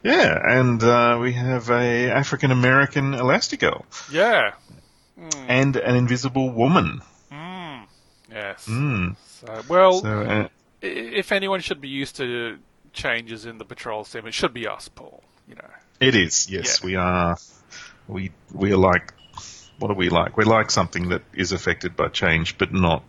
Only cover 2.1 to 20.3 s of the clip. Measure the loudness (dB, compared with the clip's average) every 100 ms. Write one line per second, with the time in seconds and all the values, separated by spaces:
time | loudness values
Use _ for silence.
2.1 | 0 0 0 2 4 6 4 4 0 -2
3.1 | 0 0 0 -2 -2 -2 -2 -10 -18 -8
4.1 | 0 2 2 0 -6 _ -20 _ _ _
5.1 | -20 -12 -12 0 2 2 0 0 0 2
6.1 | -2 -2 -2 -4 0 4 4 2 -6 -18
7.1 | _ _ -14 -12 -12 -14 -16 -20 _ _
8.1 | _ _ -12 -10 -12 -8 -4 -2 -2 -4
9.1 | -6 _ -20 -16 -14 0 4 6 4 0
10.1 | -2 0 0 -2 _ _ _ -10 -8 -6
11.1 | -6 -2 -4 -2 -4 -6 -10 -8 -8 -8
12.1 | -6 -6 -6 -8 -10 _ _ _ -8 -4
13.1 | -4 -6 -16 -16 -18 -18 -14 -8 -8 -10
14.1 | -14 -10 -4 -4 -4 -10 -10 -16 -20 -20
15.1 | -20 _ _ _ -20 -20 -20 _ _ 4
16.1 | 4 2 -2 -4 -6 -4 -4 -2 -2 0
17.1 | 2 0 -2 -8 _ _ -20 -20 -20 -12
18.1 | -10 -10 _ _ -4 2 4 4 4 -2
19.1 | _ _ -20 -18 -20 -20 -8 -4 -2 2
20.1 | 2 0